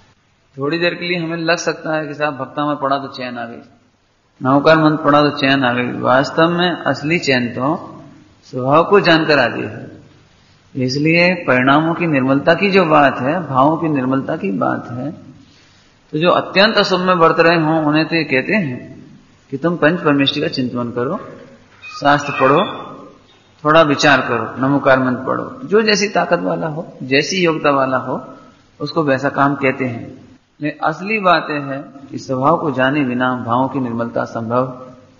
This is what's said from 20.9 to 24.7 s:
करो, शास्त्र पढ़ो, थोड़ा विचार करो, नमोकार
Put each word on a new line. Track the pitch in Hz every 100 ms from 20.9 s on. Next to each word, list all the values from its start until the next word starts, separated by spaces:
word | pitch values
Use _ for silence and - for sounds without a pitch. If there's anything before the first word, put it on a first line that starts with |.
करो, | 117 127 196 - - - - _ _
शास्त्र | - - 143 143 143
पढ़ो, | - 131 143 101 - - - - - _ _ _ _
थोड़ा | 147 160
विचार | 156 135 151 131
करो, | 127 117 110 117
नमोकार | 131